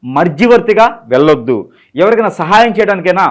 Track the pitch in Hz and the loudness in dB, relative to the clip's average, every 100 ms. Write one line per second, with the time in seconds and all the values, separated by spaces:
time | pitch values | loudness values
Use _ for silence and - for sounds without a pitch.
0 | 123 135 175 147 233 233 - 214 233 233 | -6 -2 -2 0 2 2 2 0 0 -2
1 | 113 127 151 147 117 117 - _ _ 131 | -4 0 2 0 -2 -6 -6 _ _ -2
2 | 190 226 214 180 165 208 233 202 208 196 | 0 0 -2 -4 0 2 2 0 -2 -2
3 | 170 180 170 | -2 0 -2